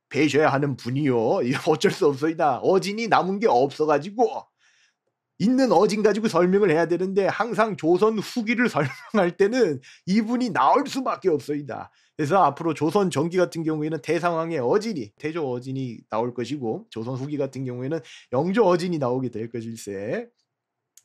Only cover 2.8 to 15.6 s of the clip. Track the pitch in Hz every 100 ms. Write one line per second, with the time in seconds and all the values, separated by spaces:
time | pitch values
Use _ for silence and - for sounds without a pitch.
2.8 | 175 208 233 143 180 196 208 120 139 135
3.8 | 156 147 147 101 - 123 - _ _ _
4.8 | _ _ _ _ _ - 190 254 254 165
5.8 | 202 208 208 214 220 165 180 196 202 156
6.8 | 165 175 185 190 185 - 226 202 220 170
7.8 | 160 180 214 220 - 247 214 233 240 147
8.8 | 131 - - 214 175 170 202 254 202 131
9.8 | - - - 208 220 240 247 123 135 190
10.8 | 285 269 254 180 185 151 - 147 143 104
11.8 | 101 _ _ - 147 190 147 135 165 147
12.8 | 151 208 190 135 170 180 170 170 160 156
13.8 | 156 160 - 165 175 165 165 160 120 202
14.8 | 220 175 104 _ 151 165 143 123